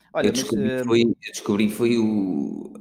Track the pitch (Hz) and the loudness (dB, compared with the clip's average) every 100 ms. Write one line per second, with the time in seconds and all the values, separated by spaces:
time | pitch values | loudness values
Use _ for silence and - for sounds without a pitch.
0 | _ 160 107 120 131 117 135 127 120 117 | _ 0 0 0 -2 -2 0 -2 2 4
1 | 117 - - - - 101 107 107 120 117 | 4 0 -6 -8 -2 2 2 2 2 2
2 | 110 107 95 78 71 - - - | 2 0 0 -2 -4 -6 -12 -14